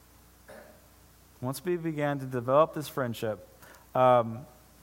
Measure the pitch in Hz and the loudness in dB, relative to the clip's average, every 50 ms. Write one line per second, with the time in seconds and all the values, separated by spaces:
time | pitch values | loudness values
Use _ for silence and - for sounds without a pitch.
0 | _ _ _ _ _ _ _ _ _ - - - - - - - _ _ _ _ | _ _ _ _ _ _ _ _ _ -20 -20 -20 -20 -20 -20 -20 _ _ _ _
1 | _ _ _ _ _ _ _ _ 123 127 135 - - 175 180 170 160 165 156 147 | _ _ _ _ _ _ _ _ -8 -8 -8 -6 -6 -4 -4 -4 -4 -6 -4 -2
2 | 147 143 143 139 135 127 131 123 113 127 135 147 160 160 - 165 143 - - 147 | -2 -2 -2 -4 -6 -6 -6 -6 -2 2 4 4 4 4 0 -6 -12 -8 -6 -6
3 | 127 117 110 - 117 110 104 92 - - - - - - - - - _ - 127 | -4 -4 -4 -6 -6 -6 -6 -6 -12 -18 -20 -20 -20 -20 -20 -20 -20 _ 0 4
4 | 127 127 123 123 117 117 113 113 147 - - - _ _ _ _ | 6 6 6 6 4 0 -6 -10 -14 -18 -20 -20 _ _ _ _